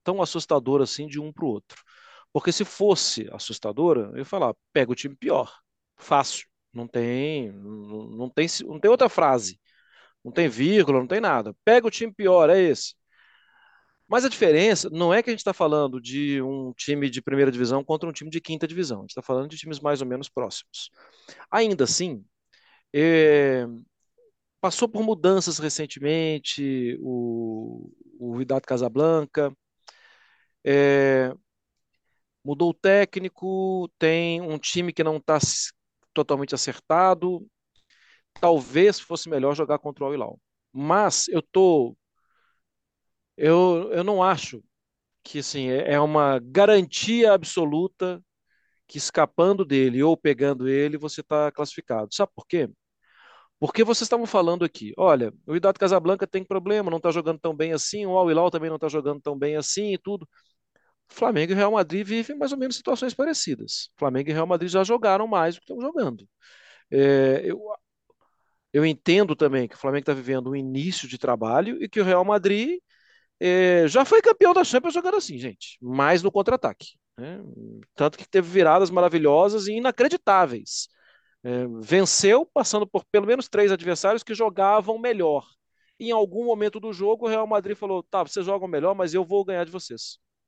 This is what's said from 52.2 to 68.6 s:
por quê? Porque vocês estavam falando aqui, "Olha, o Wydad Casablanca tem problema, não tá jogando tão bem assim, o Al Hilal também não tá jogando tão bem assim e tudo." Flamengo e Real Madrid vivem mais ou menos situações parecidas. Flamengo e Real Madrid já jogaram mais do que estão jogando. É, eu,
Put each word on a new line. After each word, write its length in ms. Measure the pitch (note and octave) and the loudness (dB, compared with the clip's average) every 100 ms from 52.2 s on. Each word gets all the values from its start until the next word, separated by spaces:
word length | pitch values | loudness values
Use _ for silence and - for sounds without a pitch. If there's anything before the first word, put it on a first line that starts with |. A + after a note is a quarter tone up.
| G3+ - | -6 -6
por 100 | - | -6
quê? 220 | F3 B2 - _ _ _ _ _ - _ _ | -4 -4 -8 _ _ _ _ _ -20 _ _
Porque 240 | D3+ - | -4 0
vocês 220 | A3+ A#3 A3+ | 0 0 0
estavam 200 | A#3+ A3+ | -2 0
falando 400 | G#3 E3+ F3 E3+ | 0 0 0 -4
aqui, 280 | - G#2+ - | -6 -14 2
"Olha, 360 | F#3 C#3 A2+ - - | 4 4 2 -8 -6
o 60 | |
Wydad 240 | E3 G3 G3 | 0 0 2
Casablanca 500 | F#3+ F#3 E3+ F#3+ G3 | 2 2 2 -2 -2
tem 160 | F#3+ | -6
problema, 480 | F#3+ F#3+ F3+ G#3+ F#3+ | -4 -6 -2 -2 -2
não 80 | E3 | -2
tá 120 | E3+ | -2
jogando 280 | E3 D#3 D#3+ | -2 -4 -4
tão 160 | E3 D3+ | -6 -4
bem 160 | D#3+ | -4
assim, 340 | D#3 - G#3 G3 | -4 -6 -6 0
o 120 | F#3 | 2
Al 120 | F3 | 4
Hilal 220 | D#3+ F3 | 4 2
também 180 | E3+ D#3+ | 0 -6
não 100 | D#3 | -6
tá 100 | D#3 | -4
jogando 320 | D3+ C#3 D3 | -2 -4 -4
tão 160 | D3 C#3+ | -6 -4
bem 180 | D3 D3+ | -4 -4
assim 380 | C#3+ - G#3 | -4 -4 -4
e 40 | F#3 | -6
tudo." 300 | - G3+ D#3 _ _ _ _ _ _ _ _ | -6 -10 -10 _ _ _ _ _ _ _ _
Flamengo 440 | - A3+ G3 E3 | -2 0 0 0
e 40 | G3 | 2
Real 160 | G3+ | 2
Madrid 340 | G#3+ E3 F3+ G3+ | 2 0 -4 -4
vivem 300 | A3+ A3+ C#4+ | -4 -4 -6
mais 160 | C#4 | -6
ou 60 | C#4 | -4
menos 180 | C4 A#3+ | -6 -6
situações 380 | - B3 B3+ | -4 -4 -4
parecidas. 760 | A3+ D4 - - A#2+ A2 - - _ | -4 -4 -2 -4 -6 -8 -12 -12 _
Flamengo 340 | C#3+ B2+ C#3+ | -2 -2 -2
e 40 | |
Real 140 | D#3 E3 | -4 0
Madrid 220 | F3 F3 | -2 0
já 140 | F#3+ | 0
jogaram 440 | F#3+ A#3+ A3+ F#3+ A3 | 0 0 2 0 0
mais 280 | G3+ E3 E3+ | 0 0 -4
do 40 | |
que 60 | _ | _
estão 140 | A#3+ | -10
jogando. 480 | C4 E4 F#3 A2 G2 _ _ - _ _ _ | -6 -4 -4 -6 -18 _ _ -20 _ _ _
É, 500 | C#3 C#3 C3+ C3+ C3+ - | 2 4 4 4 2 -2
eu, 160 | - G#3+ - _ _ _ _ _ _ _ _ | -6 -10 -14 _ _ _ _ _ _ _ _